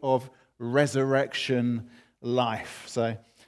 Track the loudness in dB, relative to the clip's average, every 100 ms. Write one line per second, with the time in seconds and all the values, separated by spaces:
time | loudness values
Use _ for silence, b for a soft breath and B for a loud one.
0 | 0 0 0 b b b -2 2 2 2
1 | 2 2 0 -4 -2 0 2 -2 -6 B
2 | B B -2 0 0 -2 -8 -14 -8 -2
3 | -2 -2 b b